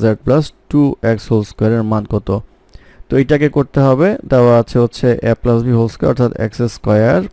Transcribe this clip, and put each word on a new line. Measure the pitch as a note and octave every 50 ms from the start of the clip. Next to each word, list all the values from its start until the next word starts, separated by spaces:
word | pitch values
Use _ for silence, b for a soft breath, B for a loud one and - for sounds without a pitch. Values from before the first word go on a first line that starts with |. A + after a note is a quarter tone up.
z | A2 A2 A2 - -
plus | A2 C3 D#3 D3+ - - _ _ -
two | - D3 C#3+ C3+ - - - A2+ A2+
x | G#2+ - -
whole | A#2+ G#2+ G#2 -
square | - - A#2 A2 A#2 A#2
এর | A2 G#2+
মান | A2 G#2+ G#2 -
কত? | A2+ G#2 - - G2 G#2+ - - _ _ _ b b b b b b b b b
তো | B2+ C3+
এটাকে | C3+ C3+ D3+ C#3+ D3+ C#3+ -
করতে | D3 C3+ - - C#3 C3+
হবে, | C3+ C3 C3+ E3 G3+ G#3+ - - -
দেওয়া | C3+ B2 A#2+ A#2+ A#2 A#2
আছে | A2+ - - B2+ A#2+
হচ্ছে | A#2 - - - B2 A#2 - - A2+
a | A2+ -
plus | - A#2+ A#2 A#2 A#2
b | B2+ A#2+ A#2
whole | A2+ A2 -
square, | - - D3
অর্থাৎ | B2 - B2 A#2 - - G#2+
এক্স | - - - A#2+ A2+ -
স্কয়ার | - - G#2 G#2+ G#2+ A2 A#2+ D#3+ F3+ F#3 -